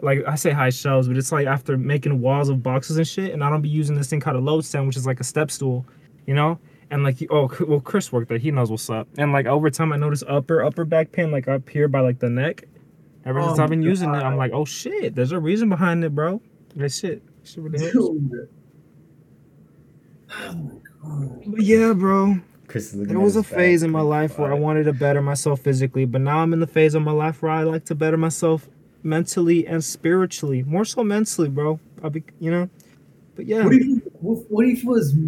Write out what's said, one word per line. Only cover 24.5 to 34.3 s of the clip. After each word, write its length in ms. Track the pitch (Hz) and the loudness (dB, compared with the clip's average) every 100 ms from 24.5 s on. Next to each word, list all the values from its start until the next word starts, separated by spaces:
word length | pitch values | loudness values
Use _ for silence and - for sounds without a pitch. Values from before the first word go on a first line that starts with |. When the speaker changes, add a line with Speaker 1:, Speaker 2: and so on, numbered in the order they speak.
Speaker 1:
I 20 | |
Speaker 3:
"What?" 80 | 143 | 0
Speaker 1:
wanted 220 | 151 156 | 2 2
to 100 | 151 | 2
better 300 | 131 143 143 | 2 2 2
myself 360 | 143 143 151 139 | 0 0 0 0
physically, 440 | 143 131 135 131 127 | 0 0 0 0 0
but 160 | 131 | 0
now 160 | 139 156 | 2 2
I'm 140 | 165 | 2
in 60 | 165 | 2
the 80 | 165 | 0
phase 260 | 160 156 | 4 4
of 80 | 156 | 4
my 100 | 151 | 0
life 300 | 151 156 156 | 0 -2 -2
where 100 | 160 | -2
I 120 | 160 | 0
like 220 | 160 160 - | 0 -2 -6
to 100 | 151 | -2
better 220 | 156 160 | 0 2
myself 520 | 160 - 165 160 - - _ _ | 0 0 0 0 -4 -20 _ _
mentally 640 | 160 156 180 190 170 170 165 | -2 -2 0 0 2 2 2
and 180 | 165 | -4
spiritually. 760 | 151 - 165 185 185 - 147 127 | -4 -4 0 2 0 -2 -2 -2
More 240 | 135 170 220 | 0 -2 -2
so 180 | - | -2
mentally, 460 | 214 208 220 - 151 | 0 0 -2 0 0
bro. 300 | 139 151 156 - - | 0 -2 -4 -8 -10
I'll 80 | 156 | -8
be, 120 | 156 - - | -8 -10 -8
you 120 | 165 | -2
know? 180 | 175 180 - - _ - _ - - | -2 -4 -8 -20 _ -20 _ -20 -14
But 120 | - | -4
yeah. 160 | 220 | 2
Speaker 2:
What 80 | 214 | 6
do 60 | 262 | 6
you, 240 | 262 240 - - | 4 0 -4 -8
what, 320 | 175 | -4